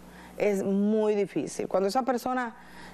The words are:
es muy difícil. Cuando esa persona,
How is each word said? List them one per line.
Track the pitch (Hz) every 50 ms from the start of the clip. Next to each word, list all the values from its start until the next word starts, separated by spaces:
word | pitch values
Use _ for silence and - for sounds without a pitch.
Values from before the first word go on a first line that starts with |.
| - - - - - - - -
es | - 208 202 190 -
muy | 196 196 196 202 208 214 220 214 214 214
difícil. | 202 202 - - 160 131 - - - - -
Cuando | - 185 196 202
esa | 190 262 247
persona, | 254 254 233 - 254 254 254 247 226 - - - - - - - -